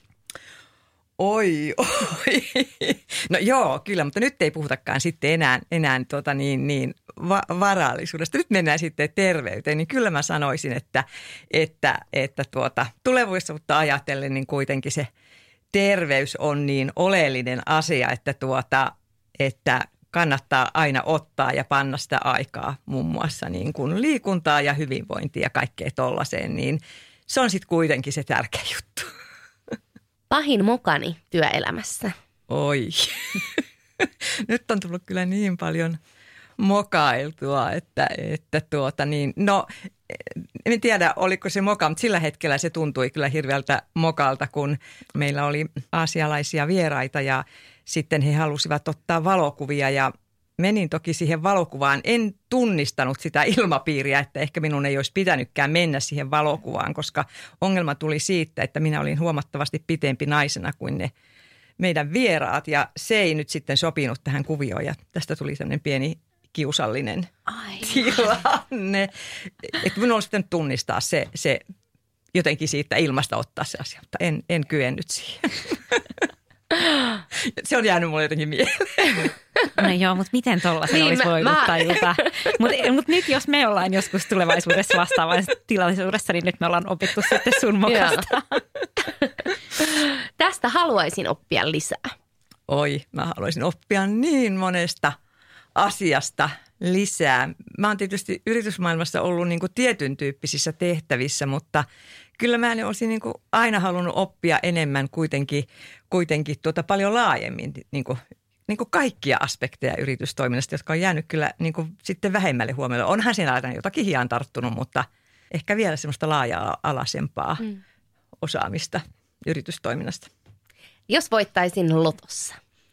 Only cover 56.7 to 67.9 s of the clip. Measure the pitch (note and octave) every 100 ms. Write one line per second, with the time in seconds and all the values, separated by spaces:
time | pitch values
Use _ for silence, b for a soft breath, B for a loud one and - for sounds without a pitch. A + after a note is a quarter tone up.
56.7 | - - - D3 - - B B B F#3+
57.7 | F#3+ D#3+ C#3+ D#3 D3+ - F3+ D#3 - -
58.7 | D3 D#3 D3+ D3 D3 E3+ D3 - C#3+ D3
59.7 | D3+ - E3 C#3+ C3 C#3+ D3 C#3+ - F2
60.7 | - - - C3+ - b b b b b
61.7 | b F3+ D#3 D3 G3+ A#3+ D#3+ B2+ C#3+ D#3
62.7 | D3 - - - A3 F3+ D#3 C#3+ D#3 -
63.7 | C#3 E3 D#3 C3 A#2 - C#3 C#3 D3+ C3+
64.7 | - - C#3+ _ E3+ - D#3 C#3+ C#3+ C#3+
65.7 | C#3+ D3+ C3+ C#3 D#3+ _ _ _ - C#3+
66.7 | D3 A2 A#2+ C#3 - F3 _ - A3+ G3+
67.7 | - -